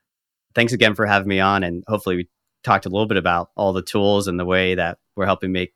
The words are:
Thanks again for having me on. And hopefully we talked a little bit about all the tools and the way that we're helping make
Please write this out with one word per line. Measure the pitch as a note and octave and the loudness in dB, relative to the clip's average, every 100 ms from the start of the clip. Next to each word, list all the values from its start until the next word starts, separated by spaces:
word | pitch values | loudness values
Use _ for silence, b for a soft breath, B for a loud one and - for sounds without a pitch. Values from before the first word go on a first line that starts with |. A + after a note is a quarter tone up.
| _ _ _ _ _ | _ _ _ _ _
Thanks | - A#2 | 0 0
again | A#2 A2 | 2 2
for | G#2 G#2 | 2 2
having | G2+ G2 | 2 2
me | G2 | 2
on. | F#2+ G2+ | 2 2
And | F2 F2 - | -2 -6 -4
hopefully | G#2+ G2 F2+ | -4 -2 -4
we | F2 _ _ _ | -6 _ _ _
talked | - G2 | 0 0
a | F#2+ | 0
little | G2 A2 | -4 0
bit | G2 | 0
about | F2 E2+ F2 - | 0 -2 -4 -2
all | G2 | 0
the | F#2 | 0
tools | - G#2 G2+ G2+ G2 | -4 0 2 2 0
and | F2+ | -4
the | |
way | F2+ F#2 F#2 | 0 0 0
that | F#2 E2+ - _ | 0 -2 -6 _
we're | - | -4
helping | G2 F#2 F#2 | -2 -2 -2
make | F#2 F2+ | -4 -6